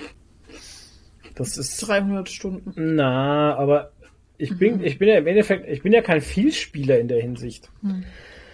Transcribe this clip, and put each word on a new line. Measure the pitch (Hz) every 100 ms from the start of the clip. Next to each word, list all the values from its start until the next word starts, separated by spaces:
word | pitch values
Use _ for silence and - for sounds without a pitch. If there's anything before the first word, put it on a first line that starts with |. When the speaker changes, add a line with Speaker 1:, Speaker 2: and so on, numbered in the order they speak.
| 151 - _ _ _ - - - - - _ _ - -
Speaker 1:
Das | 127 -
ist | 131 - 208
Speaker 2:
Dreihundert | 202 196 196 180
Stunden. | - 196 185 - 175
Speaker 1:
Na, | 160 156 135 127 135 147 151 131
aber | 139 147 - _ - _ _ _
ich | 143 175
bin, | 196 233
Speaker 2:
Mhm. |
Speaker 1:
ich | 175 139
bin | 202
ja | 214
im | 151
Endeffekt, | 196 202 190 -
ich | 151
bin | 185
ja | 226
kein | 220 160
Vielspieler | 139 - 254 302 - 151 135 127
in | 120
der | 120
Hinsicht. | 120 120 120 - - -
Speaker 2:
Hm. | 202 190 185 - - - -